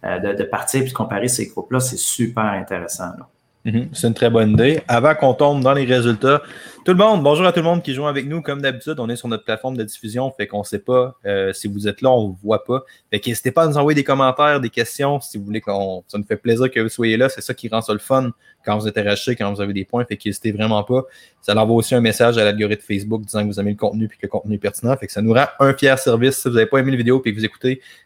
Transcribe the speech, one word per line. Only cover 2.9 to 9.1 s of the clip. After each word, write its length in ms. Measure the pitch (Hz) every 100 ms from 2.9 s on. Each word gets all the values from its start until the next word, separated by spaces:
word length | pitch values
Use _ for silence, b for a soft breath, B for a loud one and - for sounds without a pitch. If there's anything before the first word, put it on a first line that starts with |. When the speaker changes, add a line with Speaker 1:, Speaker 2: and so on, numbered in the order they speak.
| - 90 87
Speaker 1:
là. 120 | - _ _ _ 120
Speaker 2:
Mhm, 220 | 110 139
c'est 140 | 151 117
une 40 |
très 160 | 110 117
bonne 220 | 117 107
idée. 320 | 107 120 156 -
Avant 260 | 120 131
qu'on 180 | 156 135
tombe 300 | 123 143 143
dans 100 | 127
les 140 | 139 123
résultats, 560 | 127 120 110 131 143 B B B B
tout 80 | -
le 60 | 180
monde, 240 | 214 208
bonjour 240 | 139 151 185
à 60 |
tout 80 | 175
le 40 |
monde 180 | 165 175
qui 120 | -
joue 120 | 131 147
avec 200 | 139 135
nous. 160 | 160
Comme 180 | 151 143
d'habitude, 400 | 139 131 - 156
on 80 |
est 80 | 113